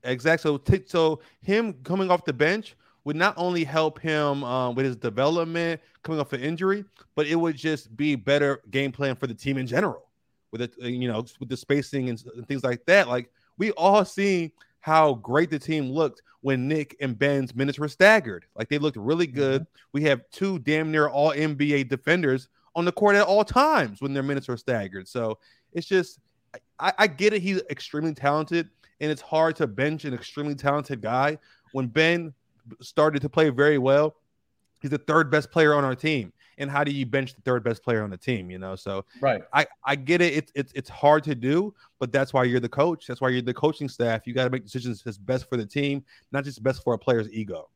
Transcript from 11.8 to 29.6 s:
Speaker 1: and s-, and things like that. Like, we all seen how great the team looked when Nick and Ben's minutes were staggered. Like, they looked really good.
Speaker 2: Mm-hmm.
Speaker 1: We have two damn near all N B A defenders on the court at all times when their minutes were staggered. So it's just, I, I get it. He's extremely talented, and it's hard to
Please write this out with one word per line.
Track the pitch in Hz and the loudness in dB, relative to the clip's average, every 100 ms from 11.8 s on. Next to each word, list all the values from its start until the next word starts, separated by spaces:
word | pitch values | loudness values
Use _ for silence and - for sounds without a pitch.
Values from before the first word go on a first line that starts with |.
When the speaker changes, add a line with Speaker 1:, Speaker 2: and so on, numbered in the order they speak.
| 131 139 127 | 0 -4 -4
Speaker 1:
and | 113 | -6
s-, | 120 113 | -10 -18
and | 117 | -8
things | 139 | -4
like | 127 120 - | -2 -4 4
that. | 196 139 | 4 4
Like, | 123 120 _ _ - | -2 -6 _ _ -6
we | 214 | -4
all | - 180 208 | 2 4 4
seen | 190 - 202 185 165 _ _ _ | 2 0 0 0 -2 _ _ _
how | - 160 156 123 | 2 6 6 2
great | 104 135 165 | 0 2 2
the | 147 | -2
team | - 156 131 | -4 -4 -2
looked | 139 151 - _ _ | 0 -2 -2 _ _
when | 135 135 127 | -2 0 0
Nick | 156 143 - | -2 -4 -6
and | 139 110 | -6 0
Ben's | 143 143 127 117 | 0 0 -2 -2
minutes | 139 139 | -4 -2
were | 147 | -8
staggered. | - 190 220 131 90 _ - | 4 6 6 2 -12 _ -10
Like, | 113 | -4
they | 147 | 0
looked | 147 117 | -2 -2
really | 107 165 170 | -2 0 0
good. | 127 139 135 | 0 0 0
Speaker 2:
Mm-hmm. | 165 _ _ | -4 _ _
Speaker 1:
We | 143 | -2
have | 151 131 - | 0 0 -4
two | - 196 185 | -6 -4 -2
damn | 127 156 160 | 0 0 0
near | 156 147 | 2 2
all | 131 151 | 2 2
N | 147 156 | 2 -2
B | 143 147 143 | 0 0 0
A | |
defenders | 127 135 - 175 151 131 - _ _ - | -2 -4 0 0 2 -2 -4 _ _ -2
on | 175 | -2
the | |
court | - 202 202 | 2 4 4
at | 185 | 4
all | 202 208 | 2 2
times | 247 294 294 127 101 | 2 2 2 0 -4
when | 139 | -4
their | 139 | -4
minutes | 135 139 131 | -2 -4 -4
were | 120 | -8
staggered. | - 120 98 95 92 | -2 -4 -4 -12 -10
So | 123 113 110 _ _ _ | -6 -6 -6 _ _ _
it's | 170 - | -12 0
just, | 190 175 - _ _ _ - _ _ | 0 0 -10 _ _ _ -20 _ _
I, | 160 - | -4 2
I | 208 | 0
get | 139 208 | 2 0
it. | 214 | 0
He's | 180 190 - | -2 -4 -4
extremely | 147 - 151 160 | -10 -8 -4 -4
talented, | 151 143 151 151 170 160 _ _ _ | -2 0 0 0 -4 -4 _ _ _
and | 151 | -6
it's | 143 | -6
hard | - 160 165 | -2 0 2
to | 156 | 0